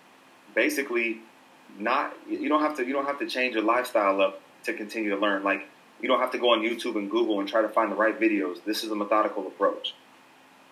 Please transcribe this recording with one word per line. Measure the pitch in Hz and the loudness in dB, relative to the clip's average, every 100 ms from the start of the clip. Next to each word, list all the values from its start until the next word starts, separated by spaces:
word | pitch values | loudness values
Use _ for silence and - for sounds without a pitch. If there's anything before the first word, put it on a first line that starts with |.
| - - - - - | -20 -20 -20 -20 -4
basically | 107 123 - - 120 113 113 - - - - - 101 | 0 2 0 -2 0 -2 -4 -12 -20 -20 -20 -20 -6
not, | 113 135 - - - | -2 0 -2 -8 -8
you | 160 135 | -4 0
don't | 151 | 2
have | 151 147 | 2 -2
to, | 123 | -2
you | |
don't | 139 139 | -2 -2
have | 139 | -4
to | 113 | -4
change | 131 127 | -2 -2
your | 113 | 0
lifestyle | 107 120 123 110 98 98 | 2 2 2 2 2 4
up | 95 - - - | 2 0 -16 -12
to | - | -8
continue | 107 104 113 107 | -6 -6 -4 -2
to | 98 | 0
learn. | 104 98 | 0 0
Like, | 98 98 - - _ - | 0 -2 -6 -20 _ -6
you | 117 | 0
don't | 123 | 2
have | 123 | 0
to | - | 2
go | 120 | 4
on | 113 | 4
YouTube | 110 113 123 107 | 2 -4 -4 -4
and | 98 | -2
Google | 110 110 101 | 0 0 0
and | 98 | 0
try | 113 | 0
to | 107 | 2
find | 117 104 | 2 0
the | 98 | 2
right | 110 101 | 0 2
videos. | 113 104 90 87 | 2 2 0 -4
This | 107 110 | -6 -4
is | 110 | -4
a | |
methodical | 107 101 107 107 101 92 | -4 0 2 2 -2 -8
approach. | - 95 - - - - - - - - - - | 0 0 0 -8 -12 -20 -20 -20 -20 -20 -20 -20